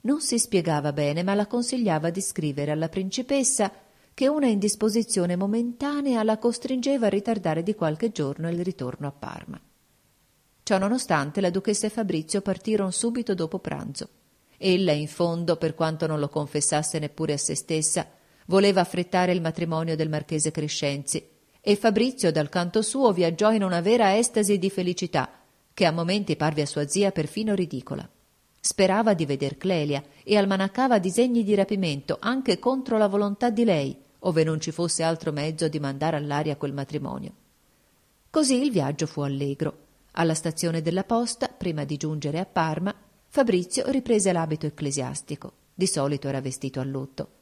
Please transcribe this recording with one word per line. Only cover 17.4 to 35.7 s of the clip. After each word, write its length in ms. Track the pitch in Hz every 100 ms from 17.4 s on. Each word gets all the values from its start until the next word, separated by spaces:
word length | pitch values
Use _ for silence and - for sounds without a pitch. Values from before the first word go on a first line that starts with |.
| -
stessa, 520 | - - 160 156 180 - _ _ _ -
voleva 360 | 190 202 190
affrettare 500 | 180 180 175 185 180
il 80 | 180
matrimonio 560 | 160 160 165 160 165 160
del 140 | 156
marchese 400 | 151 151 156 156
Crescenzi, 760 | 156 151 - 143 139 139 - - _ _ _
e 160 | - 208
Fabrizio, 540 | 226 190 247 254 175
dal 200 | 156 147
canto 320 | 185 175 220
suo, 280 | 220 269 247
viaggiò 380 | 180 170 170 214
in 120 | 220
una 160 | 196 170
vera 360 | 175 240 202 208
estasi 420 | 233 220 196 202
di 100 | 190
felicità, 720 | 190 180 175 175 151 131 - _ _ _
che 140 | - 175
a 40 |
momenti 460 | 160 170 208 196 156
parve 260 | 151 151
a 40 | 143
sua 200 | - 147
zia 240 | 196 196
perfino 440 | 185 147 - 214
ridicola. 540 | 196 170 131 - - - _ _ _ _ _
Sperava 520 | - - 190 196 220
di 140 | 185 147
veder 320 | 139 139 135
Clelia 440 | 185 175 147 139 - -
e 160 | - 208
almanaccava 600 | 196 190 196 220 262 220
disegni 440 | 185 185 247 233
di 120 | 202
rapimento 640 | 208 196 202 175 139 - 165
anche 400 | 214 262 262 -
contro 380 | 247 262 254 226
la 120 | 208
volontà 420 | 196 202 202 240
di 140 | 220
lei, 300 | 233 160 135 - _ _
ove 220 | 185 165
non 160 | 160 156
ci 120 | 165
fosse 320 | 160 170 -
altro 300 | 165 165 165
mezzo 360 | 147 151 160
di 100 | 165